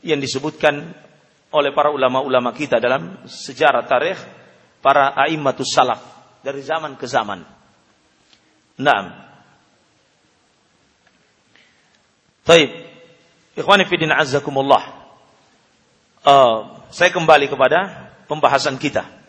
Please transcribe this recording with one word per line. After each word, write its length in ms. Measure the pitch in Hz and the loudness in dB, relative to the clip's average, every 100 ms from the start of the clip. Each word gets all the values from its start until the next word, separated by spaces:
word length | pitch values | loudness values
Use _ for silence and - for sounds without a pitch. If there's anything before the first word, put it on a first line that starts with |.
Yang 320 | 175 147 139 | -4 -4 -4
disebutkan 640 | 131 147 151 151 143 165 - _ _ _ _ _ | -6 -8 -2 -2 -2 -12 -20 _ _ _ _ _
oleh 180 | 151 139 151 | -2 0 0
para 160 | 147 | -2
ulama-ulama 640 | 143 131 131 139 127 123 113 | 0 0 0 0 0 -2 -6
kita 240 | 147 117 | -2 -2
dalam 480 | 123 135 170 95 - | 0 -2 -6 -18 -20
sejarah 560 | - - - 151 123 | -18 -18 0 2 2
tarikh, 340 | 117 156 156 190 - - - _ _ _ | 0 -2 -2 -8 -14 -20 -20 _ _ _
para 320 | 135 139 139 | 2 4 2
a'immatus 560 | - 147 156 139 123 127 | 0 -2 0 -4 -4 -4
salaf 320 | - 127 110 - - _ _ | 0 0 -2 -8 -20 _ _
dari 240 | 131 139 | -12 -12
zaman 320 | 131 160 156 131 | -8 -8 -8 -12
ke 80 | |
zaman. 400 | 131 131 107 95 80 _ _ _ _ _ _ _ _ _ _ _ _ - | -4 -4 -4 -10 -14 _ _ _ _ _ _ _ _ _ _ _ _ -4
Naam. 460 | 143 113 92 80 - _ _ _ _ _ _ _ _ _ _ _ _ _ _ _ _ _ _ _ _ _ _ _ _ _ _ _ _ _ _ _ - | 0 0 -2 -16 -20 _ _ _ _ _ _ _ _ _ _ _ _ _ _ _ _ _ _ _ _ _ _ _ _ _ _ _ _ _ _ _ 4
Taib. 240 | 170 151 - - - - _ _ _ _ - | 4 4 -4 -20 -20 -20 _ _ _ _ -10
Ikhwani 280 | 156 196 | 2 2
fi 100 | 180 175 | 2 -2
din 160 | 156 | 0
azzakumullah. 680 | 139 151 139 139 139 139 127 - - - _ _ _ _ _ _ _ _ _ _ _ | 0 0 -2 -2 -4 2 2 2 -20 -20 _ _ _ _ _ _ _ _ _ _ _
Eh, 340 | - 139 127 113 107 - - | 4 6 6 2 -6 -20 -20
saya 160 | - 180 | -2 0
kembali 380 | 180 160 151 143 | 0 4 4 4
kepada 640 | 139 127 160 190 151 - - _ | 2 2 2 -2 -10 -20 -20 _
pembahasan 480 | 156 139 135 147 131 | 0 2 2 -2 -4
kita. 260 | 147 104 - - | -6 -6 -8 -20